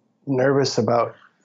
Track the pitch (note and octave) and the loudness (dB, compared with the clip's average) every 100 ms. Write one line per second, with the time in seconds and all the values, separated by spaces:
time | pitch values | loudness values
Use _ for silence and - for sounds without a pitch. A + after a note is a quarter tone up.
0 | _ _ - C3 C3+ C#3 C3 - A2+ A#2+ | _ _ -6 0 2 2 0 -2 0 0
1 | A#2 - - _ | -2 -6 -20 _